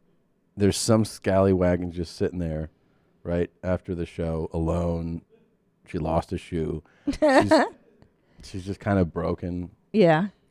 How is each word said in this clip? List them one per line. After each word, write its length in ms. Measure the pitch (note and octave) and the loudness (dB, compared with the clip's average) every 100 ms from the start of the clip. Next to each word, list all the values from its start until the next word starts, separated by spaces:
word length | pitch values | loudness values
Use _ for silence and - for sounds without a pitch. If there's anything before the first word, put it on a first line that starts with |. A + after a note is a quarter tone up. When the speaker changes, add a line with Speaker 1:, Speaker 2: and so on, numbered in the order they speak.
| _ _ _ _ _ - | _ _ _ _ _ 0
Speaker 1:
There's 220 | G2+ - | 2 2
some 260 | - A2 | 2 2
scallywagon 840 | G#2+ - G2+ F#2+ G2 F#2 F2+ F2+ F2+ | 2 -4 0 4 4 4 4 2 -2
just 240 | F2 E2 - | -6 -10 -4
sitting 220 | F#2+ F2+ | -4 -2
there, 320 | E2+ D#2 D#2 - _ _ _ _ | -4 -6 -8 -14 _ _ _ _
right, 280 | F2 E2+ F2 _ | -4 -2 -2 _
after 320 | F2+ F2+ - | -4 -4 -4
the 120 | F2 E2+ | -6 -6
show, 420 | - E2 D#2+ E2+ | -6 -4 -4 -4
alone. 680 | E2+ D#2+ E2+ E2+ E2 E2 E2 - _ _ _ _ _ - | -4 -2 -2 -2 -4 -6 -8 -12 _ _ _ _ _ -12
She 120 | F2+ | -6
lost 340 | E2 E2 - | -2 -2 -2
a 60 | F2 | -8
shoe. 440 | - E2+ D#2+ D#2+ - _ - | -6 -4 -4 -6 -12 _ -8
She's, 460 | - D4+ C4+ G3+ D#4 A4+ - _ _ | 0 4 4 6 4 2 -4 _ _
Speaker 2:
<laughs> 400 | _ _ _ - | _ _ _ -20
Speaker 1:
she's 220 | - F#2+ | -14 -10
just 160 | F#2 F#2+ | -8 -6
kinda 240 | G#2+ G2 | 0 2
broken. 680 | E2+ E2+ E2+ F2 F2+ F2 F2 - _ | 2 0 -4 -4 -6 -8 -8 -14 _
Speaker 2:
Yeah. 360 | G#3+ E3+ D#3 G3+ - _ | 4 4 4 0 -8 _